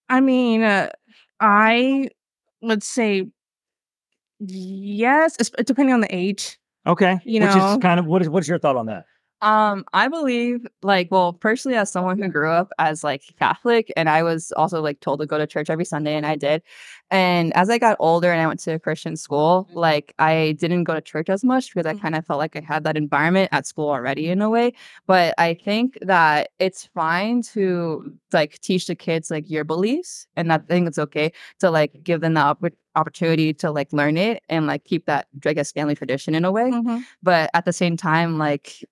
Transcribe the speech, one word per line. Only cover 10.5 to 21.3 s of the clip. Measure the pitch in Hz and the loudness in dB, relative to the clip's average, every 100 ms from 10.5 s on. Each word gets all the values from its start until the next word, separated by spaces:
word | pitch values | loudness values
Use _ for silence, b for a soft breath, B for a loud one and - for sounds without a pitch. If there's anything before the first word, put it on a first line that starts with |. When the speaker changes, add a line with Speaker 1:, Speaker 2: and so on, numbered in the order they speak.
| 240 240 - | -4 -8 -6
Speaker 3:
like, | 196 190 180 | 0 0 2
well, | 190 180 | 2 2
personally, | 175 220 240 269 240 | 0 -2 -2 -2 -2
as | 196 | -2
someone | 180 185 208 | -2 -2 -2
who | 196 | -2
grew | 156 156 | -2 0
up | 165 190 - | 0 0 -2
as, | 156 156 | -2 -2
like, | 147 139 - - | -4 -6 -10 -4
Catholic, | 135 - 240 233 220 - | -2 0 0 0 0 -2
and | 160 | 2
I | 156 | 2
was | 165 165 - | 2 -2 -4
also, | - 156 170 | -2 0 0
like, | 151 143 | -4 -4
told | - 143 | -4 -4
to | 151 | -2
go | 151 | -4
to | 151 | -4
church | 156 151 | -4 -4
every | 160 175 | -4 -4
Sunday, | 151 151 151 | -4 -4 -2
and | 147 | -4
I | 156 | -2
did. | 143 156 B B B B - | -2 -2 B B B B -2
And | 190 185 175 165 - | 2 2 2 2 2
as | 190 | 2
I | 233 | 2
got | 233 208 | 2 2
older | 160 170 175 | 2 2 2
and | 170 | 2
I | 160 | 0
went | 151 | -2
to | - | -6
a | 160 | -6
Christian | - 160 165 160 | -6 -8 -8 -12
school, | - 147 156 180 202 | -4 0 4 2 0
Speaker 1:
Mm-hmm. | 170 | -2
Speaker 3:
like, | 165 151 151 - | 0 0 -2 -2
I | 156 160 156 151 | 2 2 0 -2
didn't | 170 180 | -2 -2
go | 170 | -2
to | 160 | -4
church | - 151 | -6 -8
as | 165 | -4